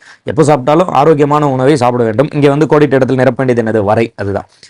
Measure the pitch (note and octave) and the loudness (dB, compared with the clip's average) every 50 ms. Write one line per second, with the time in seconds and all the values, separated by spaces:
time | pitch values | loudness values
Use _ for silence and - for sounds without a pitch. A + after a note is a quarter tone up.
0 | _ - - _ _ A#2+ G2+ D3 D#3 C#3+ D3+ C3 B2+ D3 D3+ E3+ F#3 F3+ - C3 | _ -20 -20 _ _ -4 -2 0 2 2 0 0 0 0 0 0 0 0 0 2
1 | D3 E3 D#3+ C#3 D3 C#3+ D3 D3+ D3+ C#3+ C3 B2+ B2+ C#3 D#3 B2+ B2 B2 B2 B2 | 2 2 2 2 2 0 0 0 0 0 -2 0 0 0 2 2 0 0 0 0
2 | A#2 A2+ G#2+ G#2+ - - - D3 C#3 C#3+ C#3 D3 D#3 - D3+ D3 D3 C3 C3+ C3 | -2 -2 0 -2 -2 -2 -2 0 0 2 2 0 0 2 2 2 2 2 2 0
3 | C3 A#2+ C3 B2+ B2+ C3 B2 - C3+ B2+ A#2+ A#2 A2+ A2 G#2+ A2 G2 G2+ G#2+ A#2 | 0 0 0 0 0 0 0 0 -2 -2 -2 -2 -2 -2 -2 -2 0 0 0 0
4 | A#2 A2+ - - G2+ G2 G2 - - _ _ _ - | -2 -4 -6 -8 -8 -6 -6 -8 -8 _ _ _ -20